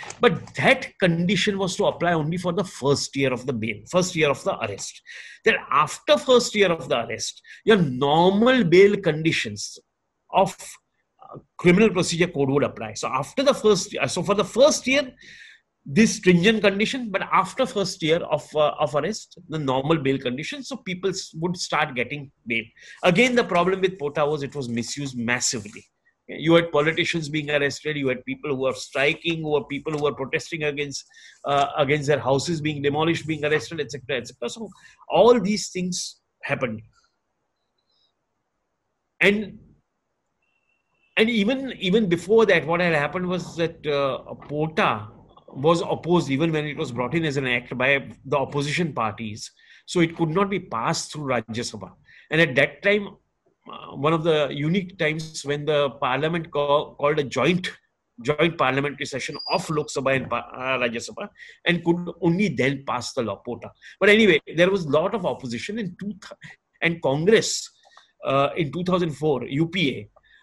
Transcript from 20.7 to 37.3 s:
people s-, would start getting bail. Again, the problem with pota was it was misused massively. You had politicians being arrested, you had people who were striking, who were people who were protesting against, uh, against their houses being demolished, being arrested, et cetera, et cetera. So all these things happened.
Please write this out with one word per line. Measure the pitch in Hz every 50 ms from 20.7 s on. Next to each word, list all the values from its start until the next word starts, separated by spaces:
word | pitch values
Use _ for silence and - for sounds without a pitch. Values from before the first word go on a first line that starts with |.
| 277 -
people | - 185 180 180 190 196
s-, | 185 190 - - -
would | 156 160 185 175 180
start | - - - 147 151 147 131
getting | 123 120 120 147 147 135 135 _ _ _ 113
bail. | 117 113 110 - _ _ - - - - -
Again, | 180 175 185 240 254 240
the | 240 226
problem | - 190 175 175 185 190 185
with | 185 180 185 -
pota | 143 147 143 165 151
was | 143 156 147 139
it | 131 -
was | 147 131 120
misused | 117 117 113 - - 139 143 135 123 120
massively. | 117 117 123 123 - - - 113 101 107 - 101 - _ _ _ _ _ _ _ _ -
You | 95 - 143 160 165
had | 170 165 165
politicians | 147 147 147 160 160 165 170 - - 170 156 143
being | 151 156 147 143
arrested, | 147 147 143 139 135 - - 151 151 147
you | 139 131
had | 127 120 -
people | 127 131 131 - 151 139
who | 131
were | 131 131 123
striking, | - - - - 139 135 151 160 156 - 170 165 165
who | 156 151
were | 151 143 139
people | - 143 139 139 156
who | 156 147 147
were | 143 131
protesting | - 135 123 - 151 - - - 156 151
against, | 147 139 143 147 143 135 - - _ _ - - - - _ -
uh, | - 143 139 143 139 - 156
against | 147 131 151 151 139 139
their | 151 131
houses | 107 123 139 139 - 175 170 151
being | 151 151 151 143
demolished, | 139 143 139 151 160 170 165 - - 160
being | 160 147 143
arrested, | 147 151 151 151 - 170 160
et | 143 -
cetera, | - 131 - - 143
et | 123 113 -
cetera. | - - - 240
So | - 233 220 185 - - - - - _ - -
all | - 160 202 233 247 240
these | 180 196 214 202 - -
things | - 185 180 185 180 - - - - _ _ _ _ _ -
happened. | - 139 131 131 120 110 110 110 - _ _ _ _ _ _ _ _